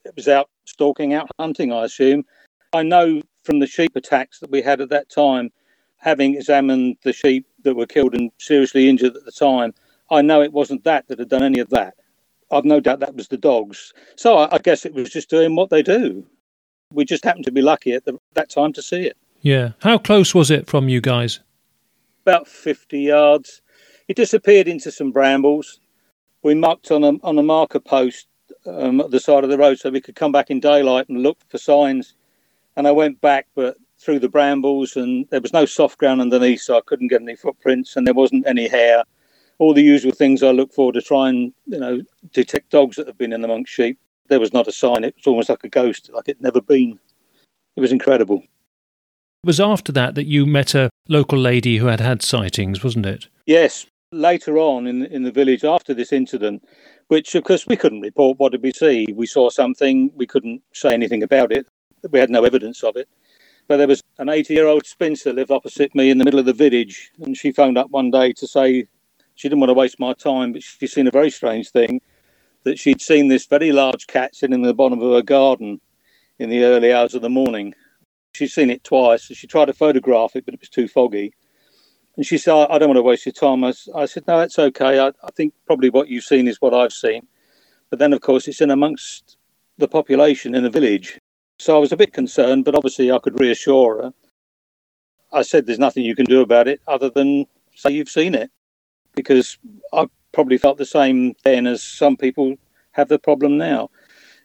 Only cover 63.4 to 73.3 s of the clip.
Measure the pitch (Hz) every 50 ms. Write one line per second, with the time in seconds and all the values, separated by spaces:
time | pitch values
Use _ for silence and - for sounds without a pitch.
63.4 | _ _ _ _ _ - 143 143 143 135 139 135 - _ _ - 139 139 156 156
64.4 | 147 - 156 160 156 151 151 151 - - - _ 180 160 151 135 - 143 120 127
65.4 | 131 - 139 131 - - - - 143 139 - 143 135 135 135 131 131 143 139 139
66.4 | 131 127 127 110 151 139 120 120 120 101 92 - - - _ _ 165 - 131 -
67.4 | - - 127 - 147 135 127 123 135 131 139 135 131 123 120 131 127 127 123 -
68.4 | - - - 139 135 131 131 127 113 - _ _ _ _ _ _ _ _ _ -
69.4 | - 143 147 147 139 127 127 127 135 123 - - 131 127 127 - - 143 135 131
70.4 | 127 120 117 - - - - _ 143 123 - 151 135 127 123 135 151 151 127 -
71.4 | - 123 110 110 110 - - 127 117 - 120 127 - _ _ _ _ _ _ _
72.4 | _ _ _ _ _ 131 - - - 143 135 - - - 160 147 143 139